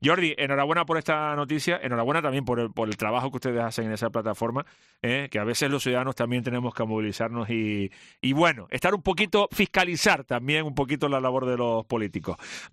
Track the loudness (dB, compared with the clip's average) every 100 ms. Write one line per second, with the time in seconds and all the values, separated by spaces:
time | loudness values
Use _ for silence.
0 | 2 2 2 0 0 0 2 2 2 0
1 | 0 0 0 -2 -2 -2 0 -2 0 0
2 | 2 0 0 -2 0 0 -2 -2 -2 0
3 | 0 0 -2 -2 -2 0 -2 -2 -4 -2
4 | -2 -2 -2 -2 -2 -2 -6 -12 _ _
5 | -2 -2 -2 -2 0 0 0 0 0 0
6 | 0 -2 0 0 -2 -2 -4 -2 -2 0
7 | -2 -2 -4 -4 -2 -2 0 -2 -4 -6
8 | -20 _ 0 4 4 2 -4 0 2 2
9 | 0 0 2 4 2 2 2 4 2 4
10 | 4 2 0 -2 0 0 0 -2 -2 0
11 | 0 2 2 2 0 0 0 0 0 -2
12 | -2 -4 -6 -8 -10 -14 -4